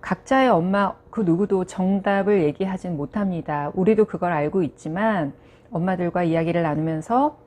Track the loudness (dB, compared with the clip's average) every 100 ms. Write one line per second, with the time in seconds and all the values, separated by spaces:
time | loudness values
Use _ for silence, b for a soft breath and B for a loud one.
0 | -4 -6 0 2 4 4 2 0 0 -4
1 | -12 -4 0 2 2 0 -2 -2 0 0
2 | 0 0 2 2 2 0 -4 -4 -6 -6
3 | -4 -2 -2 -4 -4 -4 -4 0 2 4
4 | 2 0 -2 0 0 0 -2 -4 -8 -2
5 | 0 0 -2 -6 B B B -4 -2 -2
6 | -2 0 0 2 0 0 0 0 -2 -4
7 | 0 0 0 -2